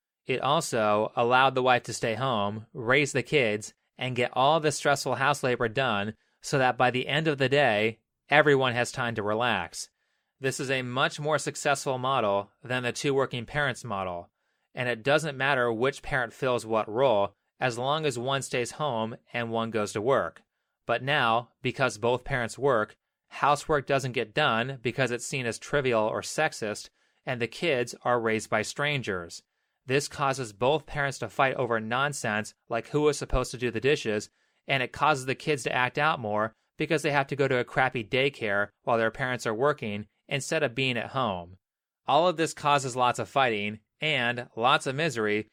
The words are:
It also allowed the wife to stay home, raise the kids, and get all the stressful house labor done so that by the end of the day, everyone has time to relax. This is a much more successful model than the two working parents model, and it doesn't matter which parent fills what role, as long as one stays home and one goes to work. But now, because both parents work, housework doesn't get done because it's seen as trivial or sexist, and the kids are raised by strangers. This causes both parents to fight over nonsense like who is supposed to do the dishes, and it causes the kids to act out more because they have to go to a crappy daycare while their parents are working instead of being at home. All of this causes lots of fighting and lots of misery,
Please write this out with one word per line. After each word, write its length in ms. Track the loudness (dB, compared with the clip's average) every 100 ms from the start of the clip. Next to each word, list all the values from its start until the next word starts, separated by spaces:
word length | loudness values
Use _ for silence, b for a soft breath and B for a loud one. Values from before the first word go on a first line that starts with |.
| _ _ -6
It 140 | -2
also 720 | 0 0 0 0 2 2 2 0
allowed 380 | 2 4 4
the 80 | 4
wife 200 | 2 2
to 80 | 0
stay 220 | -6 -4
home, 520 | -2 -2 0 -2 -4 -12
raise 400 | -6 2 2 2
the 100 | -2
kids, 520 | 0 2 2 0 -6 -18 _ -8
and 180 | -6 -2
get 140 | 0
all 260 | 4 4 4
the 120 | 2
stressful 440 | 0 2 2 0 0
house 260 | 2 2
labor 260 | 0 0 0
done 460 | 0 0 0 -2 -6 _ _
so 180 | -4 2
that 200 | 2 4
by 120 | 2
the 180 | 2 0
end 180 | 0 0
of 120 | 2
the 100 | 2
day, 500 | 4 4 4 2 -2 _ _ 2
everyone 440 | 4 6 6 4
has 180 | 0 -2
time 220 | -2 -4
to 80 | -2
relax. 680 | -2 0 0 0 -4 -10 -16 _ _ _ _ _
This 200 | -4 -4
is 100 | -2
a 120 | -4
much 360 | -2 -2 -2 -2
more 180 | -2 -2
successful 600 | -2 -4 0 0 -2 -2
model 520 | 0 2 2 2 0 _
than 220 | -6 -4
the 80 | -2
two 200 | -2 0
working 320 | 2 0 -2
parents 380 | -6 -4 -4 -4
model, 460 | -6 -6 -4 -6 -12 _ _ _ _
and 160 | -6 -4
it 140 | -2
doesn't 340 | 2 2 2 -4
matter 360 | 0 2 2
which 280 | 2 0 -2
parent 320 | -4 -4 -4
fills 320 | -4 0 0
what 240 | 0 0 0
role, 460 | 2 4 4 2 -2 _ -4
as 180 | -4 -2
long 300 | -2 0 -2
as 100 | -4
one 260 | -2 -4
stays 300 | -2 -4 -4
home 440 | -4 -4 -2 -4 -8 _
and 180 | -6 -4
one 220 | -2 -2
goes 200 | -2 -2
to 60 | -2
work. 420 | 0 2 0 -6 _ _ _ _ -4
But 160 | -2
now, 460 | 0 2 2 2 -2 _
because 380 | -6 0 -2 0
both 240 | 0 0
parents 340 | -2 -4 -4 -2
work, 380 | 2 2 0 -6 _ _ _
housework 540 | 0 2 2 2 0
doesn't 280 | 2 0 0
get 200 | -4 -2
done 460 | 0 2 2 -2 -4
because 300 | -4 0 0
it's 160 | -2 -6
seen 180 | -6
as 140 | -4 -6
trivial 460 | -4 -2 2 2
or 180 | 2 -2
sexist, 640 | -4 -2 -2 -2 -6 -6 -10 _ _ _ -8
and 160 | -4
the 60 | -4
kids 480 | -4 -2 0 -2 -4
are 160 | 0 0
raised 280 | 2 0 0
by 140 | -2
strangers. 800 | -2 -4 -2 -2 -4 -6 -6 -16 -20 _ _ _ -2
This 200 | -2 -2
causes 460 | -2 -2 -2 -6
both 340 | 0 2 2 -2
parents 320 | -4 -4 -4
to 100 | -6
fight 280 | 0 2 2
over 240 | 0 0
nonsense 720 | 0 -2 -2 -2 -2 -2 -4 -10 -6
like 200 | -6 -2
who 200 | 2 2
is 100 | 2
supposed 320 | 0 -2 -2
to 80 | -4
do 140 | -4
the 80 | 0
dishes, 500 | 2 2 0 -2 -4 _ _ _ -4
and 160 | -2
it 100 | -2
causes 320 | 0 2 2
the 100 | 0
kids 280 | -4 -2 -2
to 120 | -2
act 240 | 0 0 0
out 220 | 0 0
more 320 | -2 -2 -2 -4 _ -6
because 260 | -2 0
they 80 | 0
have 160 | 0 0
to 100 | 0
go 120 | 2
to 100 | 2
a 60 |
crappy 400 | 0 0 0 0
daycare 640 | -2 0 0 -2 -2 0 0 _
while 140 | 0 2
their 120 | 2
parents 360 | 0 -4 -4 -4
are 80 |
working 520 | 0 0 0 -4 -8 -10 _ -8
instead 340 | -6 -2 -2
of 120 | -2
being 240 | 0 -2 -2
at 140 | -4
home. 440 | -2 -2 -2 -8 -18 _ _ _ _ 2
All 220 | 4 4
of 80 | 2
this 160 | -2
causes 440 | -2 2 2 0 0
lots 220 | 2 2
of 120 | -2
fighting 480 | 0 2 0 -4 -8 _ -8
and 480 | -4 0 -2 -2 -6 0
lots 300 | 2 4 2
of 80 |
misery, 540 | -2 -2 0 0 0 -4